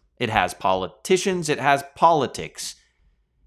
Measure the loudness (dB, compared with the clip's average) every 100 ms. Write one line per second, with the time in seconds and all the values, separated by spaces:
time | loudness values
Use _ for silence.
0 | _ -6 0 2 0 0 -2 0 -4 -6
1 | -2 0 0 -2 -2 0 2 0 -2 2
2 | 2 4 0 -6 -12 -12 -14 -14 _ _
3 | _ _ _ _